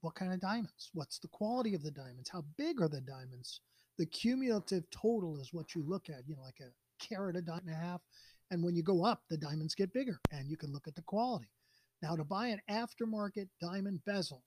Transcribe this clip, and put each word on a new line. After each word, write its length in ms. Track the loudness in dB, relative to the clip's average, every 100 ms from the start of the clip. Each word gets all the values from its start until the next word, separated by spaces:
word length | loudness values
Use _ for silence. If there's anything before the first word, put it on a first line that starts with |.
What 140 | -6 -4
kind 160 | -2
of 80 | 0
diamonds? 520 | 0 0 -2 _ -10
What's 240 | -6 -6 -8
the 100 | -12
quality 440 | -4 0 2 2
of 80 | 0
the 80 | -2
diamonds? 380 | -8 -12 -12 -10
How 160 | -8 -8 -2
big 220 | -2 2
are 80 | 2
the 140 | 2
diamonds? 580 | -6 -10 -10 -12 -12 -14 _ _ _ -2
The 80 | -2
cumulative 840 | 2 2 4 4 2 4 0 0
total 480 | 2 4 4 2 -2
is 120 | -6
what 220 | -6 -4
you 80 | -2
look 260 | 0 -2 -4
at, 140 | -12 -8
you 80 | -10
know, 80 |
like 160 | -10 -16
a 100 | -18 -18 _ _
carat, 320 | -8 -2 0 0
a 60 |
dime 220 | -2 -4 -4
and 80 |
a 60 | -2
half. 200 | -2 -4 _ -20 -20 -20 _
And 120 | 2
when 120 | 4 4
you 80 |
go 200 | 6 8
up, 200 | 8 4 _
the 100 | -4
diamonds 360 | -2 -2 -2
get 180 | 2 2
bigger, 280 | 4 0 2 0
and 160 | 0 -4
you 80 | -4
can 160 | -4
look 160 | -6 -8
at 60 |
the 80 | -12
quality. 480 | -2 2 2 0 -4 _ _ _ _ _
Now, 120 | -2 0
to 80 |
buy 260 | 0 0 0
an 120 | -2 -2
aftermarket 800 | -2 -2 -2 -2 0 -2 -2 -6 _
diamond 460 | -4 -2 -2 -2 0
bezel 380 | 0 0 -4